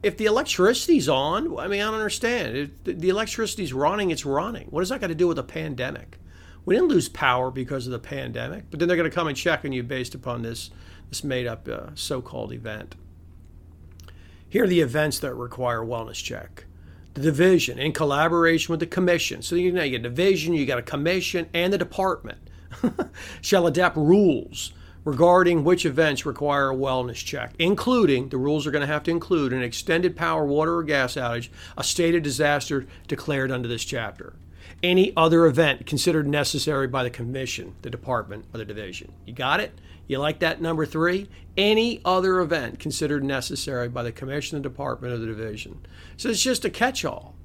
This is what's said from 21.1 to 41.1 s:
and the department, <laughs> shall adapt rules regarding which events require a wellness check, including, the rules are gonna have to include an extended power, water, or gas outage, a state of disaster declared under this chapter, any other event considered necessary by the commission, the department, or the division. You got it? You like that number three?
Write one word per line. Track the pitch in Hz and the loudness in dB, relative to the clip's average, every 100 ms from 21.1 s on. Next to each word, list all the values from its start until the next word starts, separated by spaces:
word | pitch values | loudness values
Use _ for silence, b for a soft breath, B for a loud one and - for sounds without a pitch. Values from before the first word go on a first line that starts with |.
| 185 180 180 165 | 0 0 -4 -2
and | 170 180 | 0 0
the | 202 | 0
department, | 175 - 190 170 110 - - B B B | -2 0 -2 -2 -8 -16 -18 B B B
<laughs> | 240 - - - - - | -2 0 -6 -8 -16 -10
shall | - 196 170 | 2 4 4
adapt | 156 180 156 | 4 2 2
rules | 151 196 190 127 - - - B B B - | 6 8 8 4 -2 -10 -12 B B B -4
regarding | 135 170 180 175 165 | 4 8 8 6 4
which | 147 180 160 | 4 2 2
events | 135 156 135 156 | 2 2 2 -4
require | 117 147 143 135 | -4 -2 0 0
a | 131 | 0
wellness | 135 127 123 113 | 0 0 -2 -8
check, | - 143 113 - | -8 -8 -8 0
including, | 170 202 - 247 185 131 135 | 2 2 2 4 6 4 0
the | 131 | -2
rules | 139 151 147 | 0 0 0
are | |
gonna | 147 143 | -2 0
have | 151 | -2
to | 165 | 0
include | 165 - 175 135 | -2 2 2 2
an | 127 | 0
extended | 123 - - 165 180 - | -2 -6 0 2 2 0
power, | 165 160 | -2 0
water, | 143 147 156 170 | 2 2 2 0
or | |
gas | 151 143 127 | 0 0 0
outage, | 139 123 120 120 B B - | -2 -4 -4 -8 B B -6
a | |
state | - - 165 | -4 2 4
of | 170 | 2
disaster | 143 127 147 147 - 139 - B - | 0 2 2 2 0 -4 -4 B -8
declared | 143 - 139 131 | -6 -2 -2 0
under | 127 117 | -2 -4
this | 117 | -4
chapter, | - 135 110 - - - - B B B | -4 -6 -6 -10 -18 -18 -20 B B B
any | 175 185 196 - | 4 6 4 4
other | 160 165 165 | 6 8 8
event | 131 156 131 - | 6 4 2 -2
considered | 147 - 156 143 | 0 2 2 2
necessary | 147 139 143 151 139 135 | 0 0 0 0 0 0
by | 131 | -2
the | 123 | -2
commission, | 120 120 131 127 - 90 85 | -4 -8 -6 -6 -8 -10 -14
the | - | -12
department, | 117 131 120 101 104 - | -10 -2 -2 -2 -12 -12
or | - | -12
the | |
division. | 107 107 98 92 - - - | -10 -10 -10 -12 -16 -18 -16
You | |
got | 120 131 165 | -4 0 0
it? | 208 - B B - | -2 -10 B B -6
You | 135 | -2
like | 147 156 | -2 0
that | 165 165 | -2 0
number | 165 165 151 | -2 -2 -2
three? | 156 170 | 0 0